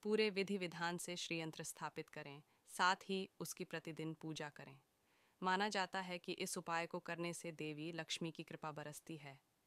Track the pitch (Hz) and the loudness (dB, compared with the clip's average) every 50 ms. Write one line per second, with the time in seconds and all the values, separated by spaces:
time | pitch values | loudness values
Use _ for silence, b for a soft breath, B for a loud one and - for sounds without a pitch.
0 | - 208 214 220 220 214 190 196 196 185 202 196 180 175 156 165 170 170 175 175 | 2 4 6 6 6 6 4 4 2 2 2 2 0 -2 -2 0 0 2 2 0
1 | - - 175 170 - - 170 165 160 160 156 - 165 - - - 165 151 - - | 0 -2 -4 -2 -2 0 0 0 0 -2 -4 -4 -6 -6 -6 -4 -6 -4 -4 -6
2 | 156 - - 156 147 147 139 147 - b b b b - - - 185 180 190 190 | -8 -8 -8 -10 -10 -10 -10 -14 -16 b b b b -8 2 6 8 8 8 6
3 | - - 196 190 190 - _ - 175 - - - 180 - - 165 - 165 160 147 | 4 0 0 0 0 -2 _ -6 -6 -6 -6 -6 -6 -4 -4 -4 -4 -4 -4 -4
4 | 156 160 160 - - 160 160 151 156 147 - - 143 139 135 135 _ _ _ b | -4 -4 -4 -6 -6 -6 -6 -4 -6 -6 -8 -12 -14 -16 -16 -18 _ _ _ b
5 | b b b b b b b b 185 190 185 185 208 214 202 202 185 - - 190 | b b b b b b b b 2 4 4 6 4 4 4 2 2 2 0 -2
6 | 185 180 180 175 - - 180 - - 190 - 190 170 - 170 165 170 165 - 180 | -2 -2 -2 -4 -2 -2 -2 0 0 -2 -2 -2 0 2 2 2 2 2 -2 -4
7 | - - 170 165 170 175 170 - - 170 160 151 156 156 151 147 156 165 170 165 | -4 -2 -2 0 0 0 -2 -2 -4 -6 -4 -4 -4 -4 -2 -2 -4 -4 -4 -4
8 | 160 - - - 175 165 156 - 165 - 160 160 - 156 147 151 147 151 151 - | -4 -4 -2 -2 -2 -2 -4 -4 -8 -8 -8 -8 -6 -6 -6 -6 -6 -8 -8 -10
9 | - - 165 151 143 143 139 139 _ _ _ _ _ | -10 -10 -10 -10 -10 -12 -14 -14 _ _ _ _ _